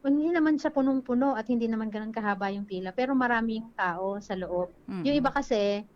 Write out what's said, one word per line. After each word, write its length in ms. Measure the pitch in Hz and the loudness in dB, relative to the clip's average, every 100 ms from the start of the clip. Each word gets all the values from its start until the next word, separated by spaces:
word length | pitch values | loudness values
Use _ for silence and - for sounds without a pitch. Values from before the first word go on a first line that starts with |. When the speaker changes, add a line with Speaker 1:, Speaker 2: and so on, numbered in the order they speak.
| 277 | 2
Speaker 1:
hindi 240 | 285 311 | 2 2
naman 240 | 339 311 302 | 4 4 4
siya 160 | 311 | 2
punong-puno 640 | 294 269 262 254 247 277 226 | 2 2 2 0 2 2 0
at 160 | 214 | 0
hindi 160 | 240 233 | 0 0
naman 240 | 220 220 | -2 -4
ganun 240 | 214 214 220 | -6 -6 -4
kahaba 320 | 208 196 196 | -2 -2 -2
yung 160 | 202 | -4
pila, 320 | 202 185 185 185 | -6 -6 -6 -2
pero 160 | 262 | 0
marami 480 | 269 247 233 226 220 | 2 2 2 0 -4
yung 160 | 226 - | -6 -2
tao 460 | 185 170 190 202 | -2 0 -4 -4
sa 160 | 196 190 | -6 -6
loob. 320 | 180 175 180 - - | -2 -2 -2 -8 -10
Speaker 2:
Mm-mm. 160 | 190 | -4
Speaker 1:
Yung 120 | 175 285 | 0 2
iba 140 | 262 277 | 2 0
kasi 480 | 277 220 202 202 220 | 0 2 2 0 -6